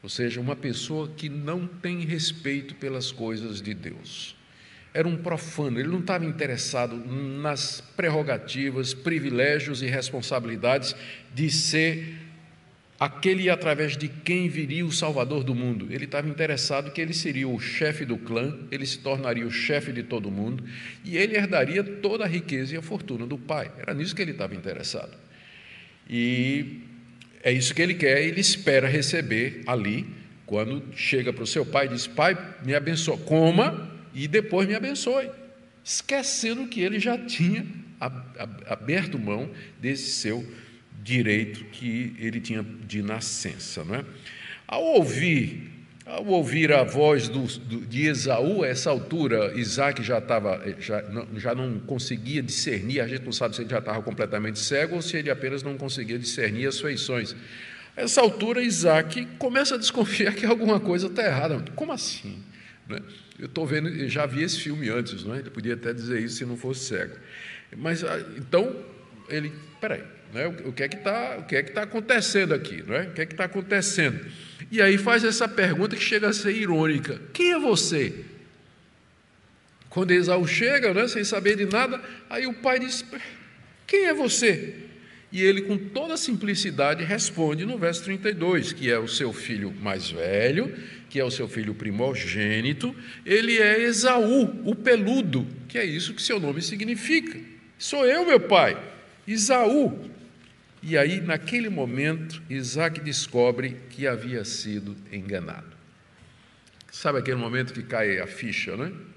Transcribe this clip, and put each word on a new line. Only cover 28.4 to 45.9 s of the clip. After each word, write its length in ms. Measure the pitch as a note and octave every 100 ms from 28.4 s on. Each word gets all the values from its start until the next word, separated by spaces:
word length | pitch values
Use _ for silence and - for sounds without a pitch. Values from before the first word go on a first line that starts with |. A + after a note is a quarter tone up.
| G3 - - C3+ C3
receber 760 | D3+ C3+ E3+ D3 A2 C3 A#2 A#2
ali, 400 | B2 G2+ A2+ G3 - - - -
quando 380 | G#2 A2 C#3+ C#3 -
chega 380 | - C3+ B2
para 100 | B2
o 40 | A#2
seu 180 | D#3+ B2+
pai 220 | C#3 C3+
e 20 |
diz: 180 | A#2+ -
"Pai, 300 | - E3 F#3 - -
me 100 | B2+
abençoa, 440 | C#3+ C#3+ E3 D#3+ -
coma 760 | - D#3 E3 F3 C#4 - - - -
e 160 | C3+ D3
depois 360 | G#3 G#3+ F3+ F#3+
me 100 | G#3+
abençoe", 540 | C4 C#4+ - C4+ C4 - - - - -
esquecendo 840 | - - - C#4 B3 - A3+ A#3 B3+
que 120 | -
ele 220 | F3+ G#3+
já 160 | A#3 A#3+
tinha 480 | - - F3 G#3 - - - -
ab-, 400 | B2+ B2+ - -
ab-, 240 | A2+ G2+ -
aberto 520 | A2 A2+ F3 F#3+ D3
mão 300 | G#2 G#2 C#3+ - - -
desse 280 | A#2+ C#3 -
seu 360 | - G#2+ A#2+ A#2+ - - - - -
direito 640 | G2+ B2 G#2+ G#2 G#2+ G#2 -
que 500 | - B2 A2+ B2 -
ele 220 | A2+ A#2
tinha 240 | A#2 A2 G#2 - G#2
de 140 | G#2
nascença, 840 | G2+ A2 - - F#2 C2+ - -
não 120 | D#2+ A#2+
é? 100 | C3+ - - - - - -
Ao 160 | B3
ouvir, 880 | D#4+ C4+ C#3+ A#2 F3 D3 A2 - - - -